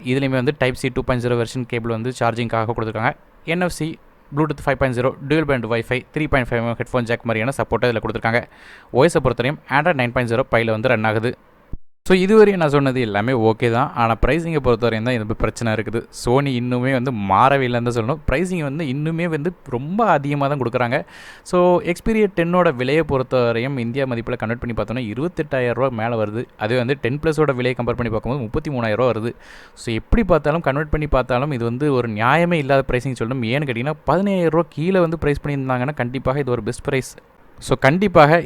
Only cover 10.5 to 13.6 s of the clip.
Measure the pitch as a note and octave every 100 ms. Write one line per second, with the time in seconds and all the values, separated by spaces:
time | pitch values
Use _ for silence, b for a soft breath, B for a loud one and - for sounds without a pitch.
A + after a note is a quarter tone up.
10.5 | A#2 A2+ A2 B2+ A#2 A2 A2 A#2 - _
11.5 | _ _ - - - - F#3 F#3+ A3 G#3
12.5 | F#3+ D#3 C#3+ C#3 B2+ A2+ G2+ A2+ C3 A2
13.5 | G#2+